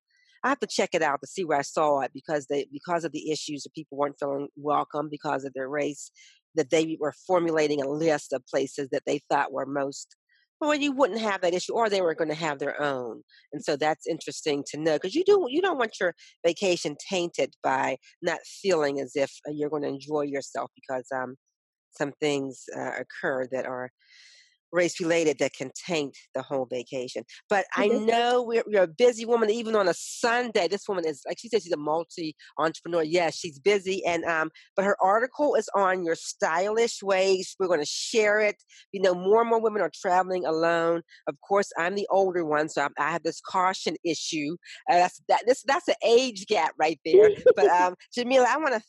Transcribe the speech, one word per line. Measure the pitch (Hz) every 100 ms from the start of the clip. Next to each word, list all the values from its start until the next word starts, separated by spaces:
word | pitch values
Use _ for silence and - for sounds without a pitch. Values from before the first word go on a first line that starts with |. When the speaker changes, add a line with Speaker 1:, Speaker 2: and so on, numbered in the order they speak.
| _ _ _ _
Speaker 1:
I | 247
have | 277
to | 208
check | - 196
it | 170
out | 156 139
to | -
see | - 160
where | 143
I |
saw | 139 - 151 143
it, | 131
because | 135 - 151 131
they, | 143 135
because | 143 - 170 160
of |
the | 143 156
issues | 151 - 143
that | 139 -
people | 151 135
weren't | 143 139
feeling | 143 139 143 -
welcome | 147 143 143 151 151
because | 147 151 139 135
of |
their | 131 131
race, | 147 143 143 - _ - _ _ 156
that | 139
they | 160 160 151
were | 147 - -
formulating | 185 170 160 151 147
a | 135
list | 151 165 147 -
of | 131 -
places | 147 135 - 135
that | 143 -
they | 143 -
thought | 147 131
were | 131 135
most, | 143 139 - - _ _ _ _ -
well, | 302
you | 302 285
wouldn't | 262 233 220
have | 220 190
that | 180
issue, | 180 -
or | 220 220
they | 196
were | 175 160
gonna | 160
have | 151 165 139
their | 143 -
own. | 147 135 120 117 - - -
And | 143
so | 147 143
that's | 151 156 -
interesting | 160 - - 156 143 139
to | 151
know, | 160 147
'cause | 190
you | 262
do, | 392 403 254
you | 285
don't | 381 285
want | 233 -
your | 180 - - _
vacation | 170 - 196 175 160 147 -
tainted | 185 170 - 135 -
by | 143 135 135 135 - -
not | 170 160 -
feeling | - 196 165 143 139
as | 131 147
if, | 135 - 143
uh, |
you're | 151 147
gonna | 151 139
enjoy | 135 139 151
yourself | 147 139 - 127 127 _
because, | - 131 120
um, | 131 127 131 _ _ _ _ _
some | - 143
things, | - 151 143 135 123 - 131
uh, | 131 120
occur | 127 - 170 131 127
that | 127 127
are | 127 127 _ _ - - - _ _ -
race-related | 170 170 - 165 170 151 139
that | 139
can | - 131 - -
taint | 165 139 - _ 135
the |
whole | 127 139 123
vacation. | 127 120 135 127 - 117 - -
But | 202 180 180
I | 208
Speaker 2:
Mm-hmm. | 233 220
Speaker 1:
know | 233 240 247
we're, | 233 226 214
you're | 208
a | 175
busy | 151 247 226 233
woman, | 240 220
even | 233 220 214
on | 185
a | 160
Sunday. | - - 240 240 247 208 170
This | 196 -
woman | 185 160
is, | 139 135
like | 175
she | 226
said, | 226
she's | 170
a | 160
multi-entrepreneur. | 147 160 165 - 160 - - - 160 156 175 170
Yes, | 156 175 165 -
she's | 170 139
busy, | 190 202 185 190 170
and, | 170 160
um, | 160 160 - - -
but | 196
her | -
article | 190 214 262 - 294 220
is | - 202
on | 190 185
your | 165 165
stylish | - - 185 165 202 220 233 -
ways. | 196 190 190 190 185 -
We're | 185
gonna | 165 147
share | - - 233 214 208
it. | 208 208 _ - -
You | 190
know, | 190 180
more | 185 226
and | 233
more | 233
women | 220 208
are | 165
traveling | - 196 180 185 185 156
alone. | 160 165 170 165 170 - - -
Of | 143 -
course, | 202 196 -
I'm | 170 202
the | -
older | 190 190 175 156
one, | 151 156
so | -
I'm, | 143 -
I | 147
have | 165
this | 160 -
caution | - 190 185 190 - 160 175
issue. | 147 - 160 147 175 - - -
Uh, | 175
that's, | 175 - -
that, | 175 -
this, | 269 226
that's | 277 -
an | - 214
age | 233 262 196 202
gap | 208 160 -
right | 156 160 165
there. | 180 427 - 508 202
But, | 285
Speaker 2:
<laughs> |
Speaker 1:
um, | 180 - 180 -
Jamila, | 240 240 262 240
I | 269
wanna | 311 220